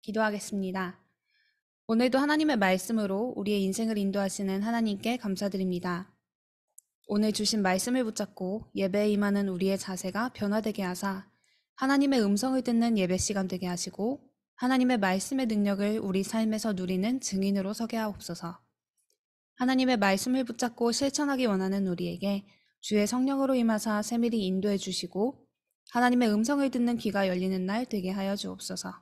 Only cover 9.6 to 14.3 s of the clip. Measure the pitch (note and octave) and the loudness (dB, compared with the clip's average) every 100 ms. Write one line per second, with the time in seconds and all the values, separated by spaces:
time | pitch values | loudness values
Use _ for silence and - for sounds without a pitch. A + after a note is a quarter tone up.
9.6 | F#3+ F#3+ - F#3 F#3+ F#3+ B3 - G#3 G#3 | 0 0 -4 -6 -6 -4 -6 -4 -2 0
10.6 | A3 G#3 F#3 F3+ G3 F#3+ - _ _ _ | -2 -4 -4 -4 -4 -6 -10 _ _ _
11.6 | _ - C4 C#4 C#4 C4+ G3+ G3+ C4 C4 | _ -4 2 2 4 4 4 2 2 0
12.6 | B3+ A#3 A#3 A3 F3+ F#3 - G3+ F#3 F#3 | 2 2 4 2 2 2 0 -2 -2 -4
13.6 | F#3 F3 - - G#3 C#4 _ | -4 -4 -6 -4 -4 -4 _